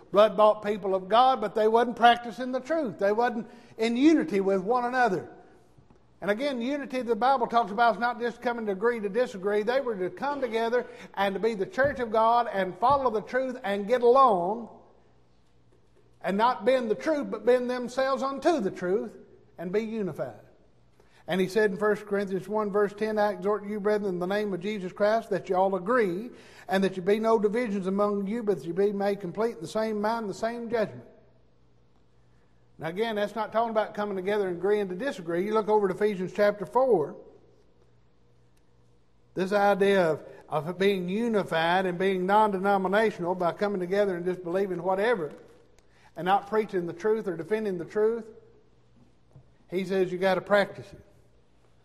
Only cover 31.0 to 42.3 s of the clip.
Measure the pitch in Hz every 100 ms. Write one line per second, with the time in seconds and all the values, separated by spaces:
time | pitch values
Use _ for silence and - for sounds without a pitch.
31 | - - _ _ _ _ _ _ _ _
32 | _ _ _ _ _ _ _ - 151 180
33 | 226 208 208 220 208 220 233 220 208 214
34 | 208 190 185 208 190 170 190 208 196 180
35 | 269 - 165 170 208 220 208 214 196 175
36 | 214 190 185 - 208 202 175 247 262 190
37 | 135 - - - _ _ _ _ _ _
38 | _ _ _ _ _ _ _ _ _ _
39 | _ _ _ - 185 208 202 190 196 196
40 | 165 151 - - - 151 156 175 196 196
41 | 175 202 233 208 175 165 165 185 185 175
42 | 190 185 185